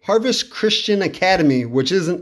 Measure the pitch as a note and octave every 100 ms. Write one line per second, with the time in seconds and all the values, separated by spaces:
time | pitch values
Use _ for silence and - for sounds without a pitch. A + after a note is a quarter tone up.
0 | - A3 B3 - - - G#3+ G#3 - G3+
1 | F3+ - F#3 F#3 D3+ C3 A#2 B2+ C3 F#3
2 | E3 F3